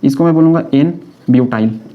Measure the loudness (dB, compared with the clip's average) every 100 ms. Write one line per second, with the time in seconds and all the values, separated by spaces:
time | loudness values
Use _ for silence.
0 | -2 0 0 2 2 2 -2 -2 -2 -4
1 | -16 _ 0 0 2 -2 -4 -4 -14